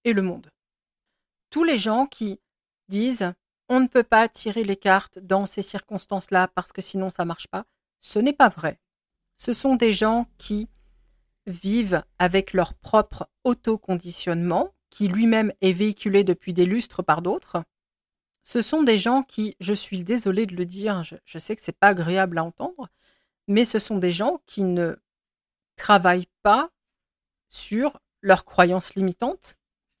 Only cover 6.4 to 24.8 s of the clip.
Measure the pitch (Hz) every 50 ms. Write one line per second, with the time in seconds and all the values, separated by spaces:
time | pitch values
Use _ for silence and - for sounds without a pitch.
6.4 | 185 180 - - 180 - - - 185 - - 190 190 190 - - 175 170 165 -
7.4 | - - - 185 - _ _ _ _ _ _ _ - - - 214 233 285 285 -
8.4 | 277 214 - - - 156 - _ _ _ _ _ _ _ _ _ _ _ _ -
9.4 | - - 233 - - 269 262 233 240 226 208 - 220 220 226 240 240 - _ -
10.4 | - - 208 208 220 - _ _ _ _ _ _ _ _ _ _ _ _ _ _
11.4 | - 208 180 170 - 196 214 240 226 190 180 160 - _ _ - 180 175 180 196
12.4 | 190 - - 180 170 - - - - - - 214 214 - - - - - _ _
13.4 | - 254 240 - - 226 220 208 _ - 185 175 - 175 170 - - 180 165 170
14.4 | 175 180 165 196 285 392 _ _ _ _ - - 208 190 180 208 233 226 226 220
15.4 | 220 208 - - 196 190 180 175 208 214 208 - - 208 190 202 202 185 175 -
16.4 | - 190 175 180 175 180 202 240 - - - - 175 - 151 160 175 180 208 370
17.4 | - _ - 170 165 _ _ _ _ _ _ _ _ _ _ _ _ _ _ _
18.4 | - - - 240 220 - - 320 302 247 220 202 180 233 247 269 262 _ - -
19.4 | 214 208 - - 180 185 208 196 - - 196 180 175 180 240 247 - 202 185 202
20.4 | 226 190 180 175 180 175 180 196 202 214 202 180 160 - 160 156 _ - - 165
21.4 | - - 220 - - - - - - 202 196 180 160 165 180 190 190 180 170 165
22.4 | 165 170 - - 254 349 359 294 247 - _ _ _ _ _ _ _ _ _ _
23.4 | _ - 202 220 247 226 - 214 - - 220 190 180 180 175 170 208 262 359 311
24.4 | _ - - 208 196 185 175 175